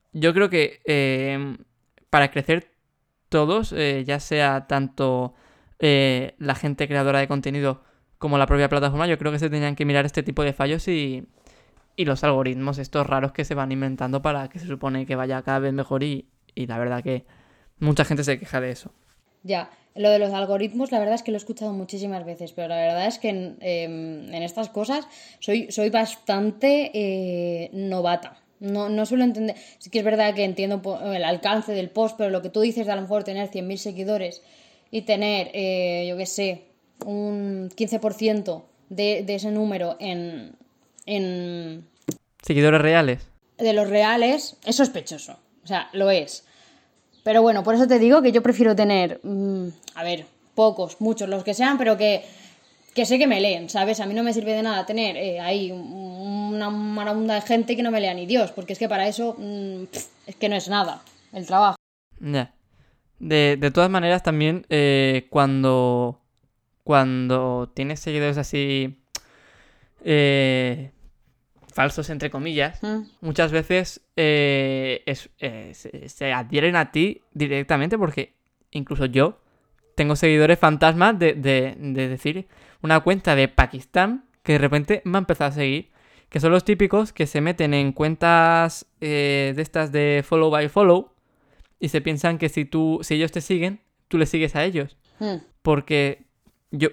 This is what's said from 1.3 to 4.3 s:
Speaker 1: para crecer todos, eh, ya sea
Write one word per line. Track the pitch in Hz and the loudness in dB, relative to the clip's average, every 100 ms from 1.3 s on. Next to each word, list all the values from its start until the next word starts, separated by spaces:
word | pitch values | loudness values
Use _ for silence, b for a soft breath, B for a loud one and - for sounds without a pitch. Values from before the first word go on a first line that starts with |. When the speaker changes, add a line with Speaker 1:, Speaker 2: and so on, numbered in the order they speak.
| 139 139 127 - _ _ _ _ | -4 -8 -10 -18 _ _ _ _
Speaker 1:
para | 147 139 | 2 2
crecer | 147 135 165 - _ _ _ _ _ - | 0 0 -2 -2 _ _ _ _ _ -2
todos, | 160 151 202 226 - | 0 2 0 -2 -2
eh, | 147 139 131 | -2 -2 -4
ya | 143 | -6
sea | - | -2